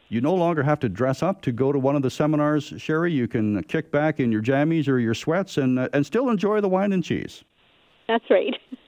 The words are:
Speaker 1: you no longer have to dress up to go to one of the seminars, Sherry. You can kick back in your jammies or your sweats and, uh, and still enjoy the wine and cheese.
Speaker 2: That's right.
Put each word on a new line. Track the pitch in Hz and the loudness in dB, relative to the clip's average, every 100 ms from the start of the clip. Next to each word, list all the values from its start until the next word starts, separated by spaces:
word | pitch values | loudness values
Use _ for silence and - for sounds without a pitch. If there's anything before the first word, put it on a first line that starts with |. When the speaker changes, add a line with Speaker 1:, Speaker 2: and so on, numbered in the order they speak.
| _ | _
Speaker 1:
you | 113 | -2
no | 139 185 | 0 0
longer | 170 156 | 0 0
have | 139 151 | 0 0
to | 117 | -2
dress | 90 131 135 | -2 -2 0
up | 165 196 | -2 -2
to | - | -4
go | 113 135 | -2 0
to | 139 | 2
one | 131 143 | 0 2
of | |
the | 131 | 0
seminars, | - 151 151 147 151 143 127 | 2 0 2 2 0 -4 -10
Sherry. | - 156 175 | -4 -2 0
You | 143 117 | 0 -2
can | 123 107 101 | 0 0 -2
kick | - 165 - | -2 -4 -2
back | 143 156 151 | 0 0 0
in | 123 | 0
your | 107 | 0
jammies | 110 135 151 165 139 | 2 2 2 2 2
or | 131 | 2
your | 113 113 | 2 0
sweats | - 170 196 - | 0 -2 0 0
and, | 131 127 | 0 0
uh, | 127 | 0
and | 143 143 | 0 0
still | 220 262 | 0 0
enjoy | 208 202 214 | 0 2 2
the | 202 | 2
wine | 185 202 | 2 2
and | 190 | 0
cheese. | - 87 50 - - _ _ _ _ _ - | 0 -4 -4 -14 -20 _ _ _ _ _ -4
Speaker 2:
That's | 226 - | -4 2
right. | 196 - - - - | 2 2 -6 -12 -20